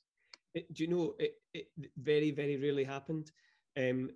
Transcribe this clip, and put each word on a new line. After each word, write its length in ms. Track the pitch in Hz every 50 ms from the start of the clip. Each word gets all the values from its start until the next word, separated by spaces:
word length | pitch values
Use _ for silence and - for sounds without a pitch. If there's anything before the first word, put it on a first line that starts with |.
| _ _ _ _ _ - - - _ _
It, 220 | - 165 170 - 160
do 80 | -
you 80 | 160 165
know, 240 | 175 175 165 147 - -
it, 140 | 160 - - - _ _ -
it 140 | 170 - _ - 160 139 - - 147
very, 340 | 123 147 151 147 151 151
very 240 | 139 143 147 143 143
rarely 260 | 131 139 147 143 139
happened. 480 | 135 135 139 139 139 - 160 156 151 151 _ _ _ _ _ _ _ _ - 139
Um, 320 | 131 127 127 127 127 131 -